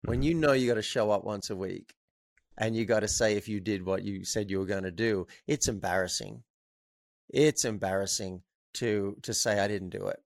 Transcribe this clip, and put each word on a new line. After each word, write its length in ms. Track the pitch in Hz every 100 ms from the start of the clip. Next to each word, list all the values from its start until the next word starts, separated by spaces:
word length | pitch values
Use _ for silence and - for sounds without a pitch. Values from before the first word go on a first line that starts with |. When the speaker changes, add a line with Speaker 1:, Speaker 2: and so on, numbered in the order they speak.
Speaker 1:
When 160 | - 120
Speaker 2:
Mm-hmm. 20 |
Speaker 1:
you 120 | 143
know 180 | 165 151
you 160 | 135 123
gotta 140 | 113
show 280 | 107 127 107
up 140 | 104
once 260 | 95 104 -
a 60 | 98
week 380 | 95 92 - _ _ _ _ _ _ -
and 180 | 110 113
you 80 |
gotta 240 | 107 110 104
say 280 | - 110 104
if 120 | 104
you 120 | 104
did 240 | 95 101
what 180 | 90 95
you 220 | 101 98
said 260 | 85 110 101
you 80 | 95
were 80 | 95
gonna 240 | 98 92
do, 360 | 85 113 101 87 - -
it's 220 | 147 -
embarrassing. 720 | 104 92 92 90 - - - - _ _ _ _ _ _ _ _
It's 360 | - 151 -
embarrassing 800 | 123 104 95 98 98 - 95 90 _ _ _
to, 420 | - 117 104 98 -
to 100 | -
say, 260 | 110 117 104
"I 100 | 101
didn't 220 | 104 92
do 160 | 98 98
it" 140 | -